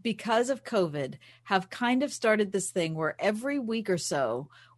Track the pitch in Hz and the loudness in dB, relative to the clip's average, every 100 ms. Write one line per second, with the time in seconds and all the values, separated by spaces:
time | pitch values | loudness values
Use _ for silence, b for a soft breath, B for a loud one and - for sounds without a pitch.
0 | 233 214 - 226 240 262 - 220 175 147 | -4 -4 2 2 2 -2 -2 0 2 0
1 | 135 139 b b - 190 185 - 240 254 | -6 -8 b b 0 0 0 -2 0 2
2 | 285 - 226 214 202 196 185 190 165 160 | 0 0 2 4 2 0 -2 -2 -2 0
3 | 156 - 190 214 262 285 226 226 208 175 | -2 0 0 0 -2 -2 -2 -4 0 -2
4 | - 147 123 120 147 b b | 0 0 0 -2 -6 b b